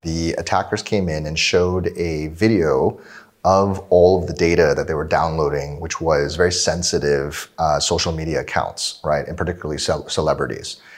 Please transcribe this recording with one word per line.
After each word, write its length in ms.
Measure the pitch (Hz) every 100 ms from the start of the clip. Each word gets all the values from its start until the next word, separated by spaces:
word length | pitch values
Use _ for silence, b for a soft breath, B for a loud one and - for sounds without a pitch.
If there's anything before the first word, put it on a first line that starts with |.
The 300 | 82 82 82
attackers 460 | 78 - 95 98 107
came 280 | - 104 90
in 180 | 78 76
and 100 | 78
showed 520 | - 92 90 90 87 -
a 320 | 85 78 78
video 720 | 80 107 107 78 67 87 - B B B _
of 420 | 90 95 101 95 -
all 260 | 90 90 95
of 60 | 87
the 40 |
data 420 | 78 85 85 78 71
that 100 | 73
they 80 |
were 100 | 78
downloading, 760 | 78 80 80 80 73 71 71 71
which 200 | 82 -
was 360 | 80 76 73 78
very 160 | 90
sensitive, 1000 | 90 - 82 87 85 71 71 71 76 - -
uh, 220 | 80 73
social 320 | - 85 -
media 300 | 80 80 73
accounts, 580 | - - 50 - - -
right, 240 | 78 73 -
and 100 | 80
particularly 420 | 85 87 78 73
ce-, 280 | - 78 -
celebrities. 680 | - 78 71 67 55 - - B